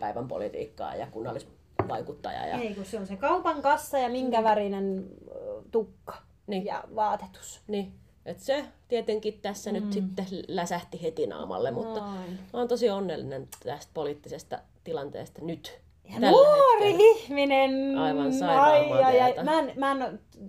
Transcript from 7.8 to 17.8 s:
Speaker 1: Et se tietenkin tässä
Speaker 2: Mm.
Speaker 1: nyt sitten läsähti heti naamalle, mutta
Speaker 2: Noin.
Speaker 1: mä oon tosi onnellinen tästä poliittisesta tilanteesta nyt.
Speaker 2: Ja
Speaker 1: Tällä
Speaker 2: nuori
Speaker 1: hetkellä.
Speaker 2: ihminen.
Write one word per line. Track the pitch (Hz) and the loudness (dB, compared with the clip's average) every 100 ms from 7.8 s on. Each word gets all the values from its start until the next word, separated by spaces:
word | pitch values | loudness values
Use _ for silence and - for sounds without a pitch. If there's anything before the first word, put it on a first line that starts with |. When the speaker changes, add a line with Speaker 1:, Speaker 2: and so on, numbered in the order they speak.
| 190 - _ _ - | -8 -14 _ _ -16
Speaker 1:
Et | 175 | -8
se | - 285 - _ _ | -4 -4 -4 _ _
tietenkin | 233 220 214 208 - | -4 -2 -4 -6 -8
tässä | 196 202 214 | -10 -10 -6
Speaker 2:
Mm. | 196 | -6
Speaker 1:
nyt | 208 | -4
sitten | 202 190 196 185 175 - | -4 -4 -6 -8 -10 -6
läsähti | 180 175 175 - - | -6 -4 -6 -8 -10
heti | 165 160 113 | -8 -4 -6
naamalle, | 76 82 92 131 | -6 -8 -4 -4
mutta | - 226 220 | -4 -8 -8
Speaker 2:
Noin. | 202 190 175 190 - | -10 -10 -12 -14 -12
Speaker 1:
mä | 240 | -8
oon | 240 | -4
tosi | 240 226 | 0 0
onnellinen | 196 185 147 131 135 135 - | 0 -4 -6 -8 -12 -14 -14
tästä | - 147 - | -12 -12 -12
poliittisesta | 165 143 147 - 160 - - - _ | -8 -8 -8 -12 -16 -12 -14 -14 _
tilanteesta | 175 151 139 - - - | -10 -10 -8 -12 -14 -12
nyt. | 165 160 - - _ _ | -10 -10 -14 -20 _ _
Speaker 2:
Ja | 190 220 | -14 0
Speaker 1:
Tällä | - | 8
Speaker 2:
nuori | 466 587 587 539 440 403 | 10 10 8 8 6 4
Speaker 1:
hetkellä. | 349 453 440 | 8 8 8
Speaker 2:
ihminen. | - 285 277 269 269 269 | 0 -2 2 4 4 2